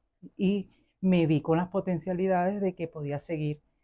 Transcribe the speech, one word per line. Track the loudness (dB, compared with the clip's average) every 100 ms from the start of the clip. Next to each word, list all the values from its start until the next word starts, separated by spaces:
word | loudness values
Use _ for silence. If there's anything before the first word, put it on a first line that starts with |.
| _ _ -20 -2
y | 0 0 -4 _ _ _
me | 2 4 4
vi | 2
con | 2 0
las | 0
potencialidades | -4 -2 -4 -4 -2 0 2 0 0
de | -4
que | -4 -8
podía | -8 -6 -6
seguir, | -6 -4 -4 -6 _ _